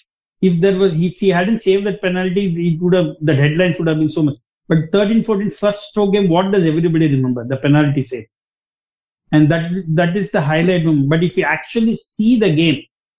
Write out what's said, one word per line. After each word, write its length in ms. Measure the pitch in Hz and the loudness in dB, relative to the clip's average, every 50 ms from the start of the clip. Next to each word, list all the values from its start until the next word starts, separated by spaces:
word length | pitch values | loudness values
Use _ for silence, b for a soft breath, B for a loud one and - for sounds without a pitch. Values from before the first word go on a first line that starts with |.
| - _ _ _ _ _ _ - | -20 _ _ _ _ _ _ -2
if 180 | 190 190 175 165 | 0 0 0 2
there 180 | 175 196 185 | 2 0 2
was, 160 | 185 196 190 165 | 2 0 0 0
if 220 | 156 175 175 - | 0 -2 -2 -2
he 120 | - 202 190 | -2 0 0
hadn't 300 | 175 175 180 214 226 - | 0 0 0 0 -2 -2
saved 260 | - 196 190 196 196 | 0 0 0 0 0
that 160 | 208 190 - | -4 -6 -4
penalty, 720 | - 185 185 185 185 190 175 202 202 185 165 170 170 175 160 | -4 -4 -2 -2 -2 -2 -2 -2 -2 -2 -2 -2 -2 -2 -2
it 80 | 160 | 0
would 120 | 175 180 185 | 0 0 2
have, 220 | 185 170 151 - - | 2 0 -2 -4 -4
the 140 | 156 160 143 | -2 0 2
headlines 420 | 131 143 151 151 170 185 180 170 | 2 2 0 2 0 0 0 0
would 100 | - 170 | -2 -2
have 100 | 165 156 | -2 0
been 120 | 156 156 151 | 0 -2 -2
so 140 | - 175 151 | -2 0 -2
much. 120 | 143 - - _ _ _ _ _ | -2 -2 -4 _ _ _ _ _
But 240 | - 160 165 156 - | -2 0 0 0 0
thirteen 320 | - 196 208 202 226 226 180 | 0 0 2 2 0 0 0
fourteen 260 | - 214 196 214 196 | 0 -2 -2 -2 -4
first 400 | - - 208 208 202 208 - - | -6 -2 -2 -2 -2 -4 -10 -8
stroke 240 | - 208 208 196 190 | -2 -2 0 0 2
game, 160 | 208 196 180 | 2 2 2
what 220 | 160 175 190 196 | 2 2 2 2
does 140 | 202 196 170 | 0 2 2
everybody 420 | 160 151 165 170 180 160 160 165 | 2 0 0 0 0 0 2 2
remember? 380 | 151 139 131 131 127 123 123 113 | 2 2 0 0 -2 -2 -4 -4
The 100 | 123 135 | -6 -6
penalty 440 | 135 - 143 143 151 151 143 135 135 | -4 0 2 2 4 2 2 0 -2
save. 240 | 131 - 127 117 110 _ _ _ _ _ _ _ _ _ _ _ _ _ _ _ _ _ _ _ _ - | -4 -6 -8 -12 -12 _ _ _ _ _ _ _ _ _ _ _ _ _ _ _ _ _ _ _ _ 0
And 180 | - 151 151 147 | 2 4 4 4
that, 220 | 165 165 165 170 175 196 175 160 156 | 2 0 -2 -4 -6 -6 -4 -2 0
that 220 | 170 175 170 175 | 0 0 0 0
is 140 | 208 196 - | -2 -4 -2
the 100 | - 196 | -4 -2
highlight 420 | 147 147 156 160 170 185 185 175 160 | -2 0 0 0 2 2 0 0 2
moment. 240 | 165 156 143 135 139 | 2 2 2 2 2
But 140 | 160 165 175 | 2 2 0
if 140 | 170 - | 0 -2
you 80 | 190 160 | -2 -2
actually 500 | 143 160 160 - - - 233 226 233 220 | -2 -2 -6 -6 -6 -4 -2 0 0 -2
see 420 | - - - - - 214 226 254 | -4 -8 -14 -6 -2 0 2 2
the 140 | 220 208 190 | 2 2 2
game, 320 | 151 151 170 165 139 - - _ _ _ _ _ _ | 2 2 2 0 0 -2 -6 _ _ _ _ _ _